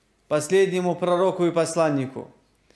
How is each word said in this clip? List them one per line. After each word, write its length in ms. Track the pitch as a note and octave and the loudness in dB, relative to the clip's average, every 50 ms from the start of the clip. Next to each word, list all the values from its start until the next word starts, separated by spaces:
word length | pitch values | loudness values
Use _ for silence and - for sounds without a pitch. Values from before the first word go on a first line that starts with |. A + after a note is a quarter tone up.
| _ _ _ _ _ | _ _ _ _ _
последнему 720 | _ D3+ D3+ C#3+ - F#3 F#3+ G3 F#3 E3+ F#3 F3+ F3+ E3+ | _ -2 -2 0 2 2 2 2 2 2 -2 -2 -2 -2
пророку 500 | - F3+ F3 F3 F3 F#3 F#3+ F3+ F#3 F3 | -2 0 0 0 2 2 0 0 0 0
и 60 | E3+ D#3 | 0 0
посланнику, 800 | E3+ E3 D#3 - E3+ E3 D#3 D3 C#3 C3+ B2+ - A#2 - - - _ _ _ _ _ _ _ _ | 0 -2 0 0 0 0 0 0 -2 -4 -4 -8 -12 -14 -16 -20 _ _ _ _ _ _ _ _